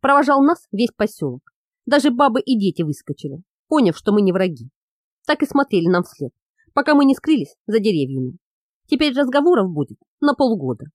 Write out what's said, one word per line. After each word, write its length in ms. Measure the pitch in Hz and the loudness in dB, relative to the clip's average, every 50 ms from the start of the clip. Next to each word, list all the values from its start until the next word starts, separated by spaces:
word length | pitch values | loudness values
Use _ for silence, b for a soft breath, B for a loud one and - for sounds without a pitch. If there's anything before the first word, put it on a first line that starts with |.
Провожал 420 | - 269 277 285 294 254 285 277 277 | 2 2 2 4 4 2 2 2 4
нас 240 | 294 339 - _ _ - | 2 2 0 _ _ -4
весь 200 | 196 240 226 - | -4 -4 -4 -2
посёлок. 480 | _ 160 147 - - 160 139 123 135 _ _ _ _ _ _ _ _ _ | _ -6 -6 -6 -6 -8 -8 -8 -10 _ _ _ _ _ _ _ _ _
Даже 240 | - 247 285 - 294 | 0 0 2 2 2
бабы 320 | 247 240 285 277 220 - - | 2 2 0 0 0 -2 -2
и 160 | - 262 220 | -2 -2 0
дети 240 | 196 190 160 - 170 | 0 -2 -2 -2 -4
выскочили, 600 | 151 147 - _ - 143 _ - 147 139 160 180 _ _ _ _ | -4 -6 -8 _ -14 -14 _ -12 -14 -14 -14 -18 _ _ _ _
поняв, 300 | _ 311 311 254 185 160 | _ 0 2 2 2 0
что 160 | - - - 202 | -2 -2 0 0
мы 80 | 208 | 2
не 120 | 208 190 175 | 2 2 0
враги. 360 | 190 190 180 160 123 117 127 _ _ _ _ _ _ _ _ _ _ _ | 0 -2 -2 -4 -8 -16 -20 _ _ _ _ _ _ _ _ _ _ _
Так 160 | - 302 - 311 | -4 -2 -2 -2
и 40 | |
смотрели 400 | - - 277 277 - - 190 165 | -2 0 -2 -2 0 0 0 2
нам 160 | 170 185 175 175 | 2 0 0 -2
вслед, 300 | - - _ 143 127 _ _ _ _ _ _ _ _ _ | -4 -10 _ -12 -12 _ _ _ _ _ _ _ _ _
пока 200 | - 285 - 302 | -4 0 2 2
мы 120 | 285 285 | 4 4
не 80 | 269 269 | 4 2
скрылись 420 | - - 311 311 262 151 - _ _ _ | 0 0 0 0 0 0 -6 _ _ _
за 120 | - 208 220 | -2 -2 0
деревьями. 580 | 196 220 196 160 139 131 135 135 127 127 160 - _ _ _ _ _ _ _ _ _ _ | 0 0 0 0 -2 -4 -4 -6 -6 -8 -10 -14 _ _ _ _ _ _ _ _ _ _
Теперь 280 | - 254 311 294 254 | -2 0 0 -2 0
разговоров 540 | 262 285 247 254 277 285 339 359 262 190 185 | 0 -2 0 0 0 2 4 2 2 2 0
будет 280 | 170 151 143 - - _ _ _ _ _ | -2 -4 -6 -6 -8 _ _ _ _ _
на 140 | - 285 277 | -2 -2 0
полгода. 500 | - 285 247 220 190 139 127 123 101 - 151 | 2 0 0 0 -2 -4 -6 -8 -8 -10 -20